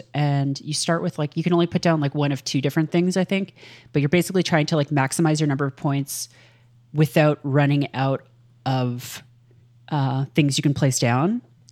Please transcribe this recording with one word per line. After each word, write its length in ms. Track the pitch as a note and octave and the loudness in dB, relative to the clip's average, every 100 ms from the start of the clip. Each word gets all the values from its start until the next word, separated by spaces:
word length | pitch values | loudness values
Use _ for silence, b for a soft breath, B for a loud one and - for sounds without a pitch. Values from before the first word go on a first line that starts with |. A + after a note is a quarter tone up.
| - | -6
and 460 | C#3+ D3 C#3+ C#3 C#3 | -2 0 0 0 -4
you 120 | - | -6
start 300 | D3 - E3+ | -6 -2 -2
with, 160 | F3 - | -2 -4
like, 180 | D3 E3 | -6 -2
you 60 | |
can 100 | D#3 | 0
only 140 | F3 E3+ | 2 2
put 160 | F#3 | 0
down, 180 | F3 D#3+ | 0 2
like, 140 | C#3+ | 0
one 160 | D3 C#3+ | 0 -2
of 120 | C3+ | -2
two 160 | - C#3+ | -4 -2
different 320 | C#3 D#3+ D#3 | 0 0 0
things, 240 | F3 F3+ F#3 | 2 0 0
I 80 | |
think, 300 | F3+ G3 G3 - B B B | 0 -2 -4 -12 B B B
but 80 | D3+ | 0
you're 80 | C#3+ | 2
basically 340 | F3+ E3 F#3 | 2 2 0
trying 220 | E3 E3 D3 | 2 2 2
to, 100 | D#3+ | 0
like, 140 | C#3+ | 0
maximize 500 | D3 C3 - D#3+ D3+ | 0 0 0 0 2
your 80 | D3 | 0
number 180 | C#3 C#3 | 0 -2
of 80 | - | -4
points 520 | D3+ C#3 C#3 - - b b b b b _ | -2 -2 -4 -8 -12 b b b b b _
without 440 | D3 D3+ E3+ D3+ C#3+ | 0 2 4 2 2
running 500 | C#3+ C#3 C#3+ C#3+ C3+ | 0 2 4 2 0
out 280 | B2 C3+ C3+ - _ _ _ | -2 -2 -2 -6 _ _ _
of, 580 | C3 C3 B2+ B2 - - - _ _ _ _ _ - | -4 -2 -2 -4 -10 -16 -18 _ _ _ _ _ -6
uh, 340 | D3 C3+ C3 C#3 | -2 0 -2 -2
things 220 | - C#3+ C3+ | 0 0 2
you 60 | |
can 120 | D3 | -2
place 240 | C3+ C#3 - | 0 0 0
down. 440 | B2 B2 E3+ A#3+ - _ _ | 0 2 0 -2 -8 _ _